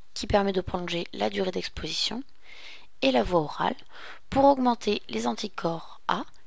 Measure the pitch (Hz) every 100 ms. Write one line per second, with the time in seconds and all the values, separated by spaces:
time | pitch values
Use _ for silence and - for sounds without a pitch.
0 | - - 208 208 196 190 - 180 175 170
1 | - 202 208 196 185 180 - - 160 160
2 | - 233 - - - - - - - -
3 | 269 254 196 175 147 - 185 - - -
4 | - - - 269 277 269 247 233 214 208
5 | - - 233 220 - - 170 165 - -
6 | - - - -